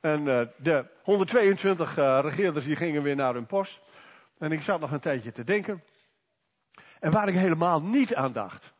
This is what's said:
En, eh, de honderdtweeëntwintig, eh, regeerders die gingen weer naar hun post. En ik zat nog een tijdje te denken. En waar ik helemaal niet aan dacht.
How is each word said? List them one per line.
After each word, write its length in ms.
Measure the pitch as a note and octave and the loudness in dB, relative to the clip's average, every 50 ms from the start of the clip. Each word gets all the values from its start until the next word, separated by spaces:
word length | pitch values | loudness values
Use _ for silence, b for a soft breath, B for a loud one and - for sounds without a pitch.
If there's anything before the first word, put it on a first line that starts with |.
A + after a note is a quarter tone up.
En, 260 | - D#3+ D3+ D3+ D3 C#3+ | 0 0 0 0 2 2
eh, 200 | C3 B2 A#2 A#2 - - | 2 2 0 -2 -6 -4
de 280 | C3+ D#3+ D#3+ C#3+ B2 - - _ _ | 0 2 2 2 0 -4 -16 _ _
honderdtweeëntwintig, 920 | - G3+ G3+ F#3+ - A3+ B3 G#3+ G3 G3 - - G3 F#3+ E3 E3 C#3 - - | 0 2 2 2 2 2 4 4 4 2 2 2 0 0 0 -2 -4 0 2
eh, 220 | C#3+ C3+ C3 C3 | 2 4 4 4
regeerders 440 | C#3+ D3+ C3+ D3+ G3+ F#3 D3+ D3+ B2+ | 2 0 -2 0 -2 0 0 -2 -2
die 100 | C#3+ D#3 | -4 -4
gingen 280 | - E3+ E3+ D3+ D3 C#3+ | -2 -2 -2 -2 -2 -2
weer 120 | C#3+ C#3+ | -2 -2
naar 180 | C#3 C#3 B2+ A#2+ | 0 0 -2 -2
hun 120 | B2 A#2 | -4 -6
post. 360 | - - G3 G3 - - - B B B B B B B B B B B _ | -4 -4 -4 -4 -4 -10 -20 B B B B B B B B B B B _
En 140 | D#3+ D3+ | -4 -4
ik 100 | D#3+ D#3 | -4 -4
zat 180 | D3 - G3+ E3+ | -2 -2 -2 -2
nog 120 | D#3 B2+ | -2 -6
een 80 | D3+ C#3+ | -6 -4
tijdje 320 | - E3+ C#3 B2+ G#2+ A#2 | -2 -2 -4 -4 -4 -10
te 120 | A2 - A#2+ | -12 -12 -4
denken. 400 | A2+ G3 G#3 G3 - G#3 F3 _ _ _ _ _ _ _ _ _ _ _ _ _ _ _ _ _ _ _ B B B B B | -2 -2 -2 -2 -4 -8 -10 _ _ _ _ _ _ _ _ _ _ _ _ _ _ _ _ _ _ _ B B B B B
En 120 | - D#3 | -2 2
waar 160 | D#3 G#3+ G#3 G3 | 2 2 2 2
ik 80 | F#3 | 2
helemaal 460 | F3+ F#3+ F#3 D#3+ D#3+ E3+ F3 E3+ D#3 | 2 2 2 2 2 2 2 2 2
niet 340 | D3+ F#3+ A3+ C#4+ C4+ G3 - | 0 0 2 0 2 0 0
aan 160 | - C3 C3 | -2 -2 -2
dacht. 420 | A#2 A2+ G#2 G#2 - - - - _ _ | -2 -6 -8 -8 -12 -20 -20 -20 _ _